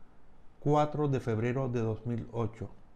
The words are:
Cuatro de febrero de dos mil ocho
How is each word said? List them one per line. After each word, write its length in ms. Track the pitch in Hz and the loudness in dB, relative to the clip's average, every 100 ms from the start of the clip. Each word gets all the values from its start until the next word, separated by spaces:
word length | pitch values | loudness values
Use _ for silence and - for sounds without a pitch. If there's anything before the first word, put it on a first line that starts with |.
| - - - - - - | -14 -16 -16 -16 -16 -2
Cuatro 480 | 143 151 147 147 147 | 4 4 4 2 2
de 120 | 131 | 2
febrero 480 | 117 110 120 123 135 | 2 2 2 2 0
de 120 | 120 | 0
dos 240 | 110 110 120 | 0 0 -2
mil 220 | 117 - | -4 -4
ocho 380 | 113 110 - 98 - - | -2 -2 -2 -10 -10 -16